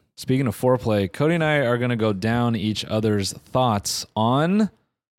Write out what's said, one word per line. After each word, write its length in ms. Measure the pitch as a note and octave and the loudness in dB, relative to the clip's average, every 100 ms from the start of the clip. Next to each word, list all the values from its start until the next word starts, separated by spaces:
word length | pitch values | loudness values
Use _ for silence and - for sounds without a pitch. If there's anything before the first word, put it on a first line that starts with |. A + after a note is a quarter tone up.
| _ - | _ -10
Speaking 320 | - C3 C3 | -2 0 0
of 120 | - | 0
foreplay, 520 | B2+ B2+ A2+ G#2 F#2+ | 2 2 2 0 0
Cody 240 | - D3 E3+ | 0 0 2
and 80 | |
I 140 | D#3 D3 | 2 2
are 200 | A#2+ A#2+ | 0 0
gonna 180 | B2 A#2 | 0 0
go 160 | A2 | 0
down 440 | G2 A2 A#2+ A#2+ A#2 | 0 0 0 0 0
each 280 | G#2+ G2+ - | -2 -4 -4
other's 480 | G#2+ A2 G#2 F#2 | -2 0 0 -2
thoughts 720 | - - B2+ B2+ G2+ - - - G#2+ | -8 -4 0 0 0 -2 -8 -6 -2
on 540 | A2+ C3+ E3 G#3 G#3 - _ _ _ | 0 2 2 0 -2 -4 _ _ _